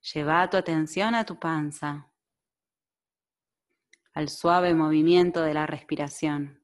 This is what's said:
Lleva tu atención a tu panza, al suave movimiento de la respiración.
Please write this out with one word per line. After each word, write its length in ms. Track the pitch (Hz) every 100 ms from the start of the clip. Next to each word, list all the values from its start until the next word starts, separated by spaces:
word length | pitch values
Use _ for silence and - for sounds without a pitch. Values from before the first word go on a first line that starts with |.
| -
Lleva 360 | 156 147 165 185
tu 80 | 190
atención 580 | 180 160 156 - 208 233
a 100 | 214
tu 140 | 170
panza, 720 | 170 160 151 147 147 147 143 _ _ _ _ _ _ _ _ _ _ _ _ _ _ _ _ _ _ _ _
al 160 | - 147
suave 460 | - 170 180 180 165
movimiento 640 | 156 156 160 175 180 170
de 120 | 160
la 120 | 151 151
respiración. 960 | 147 _ 147 143 - 156 147 143 139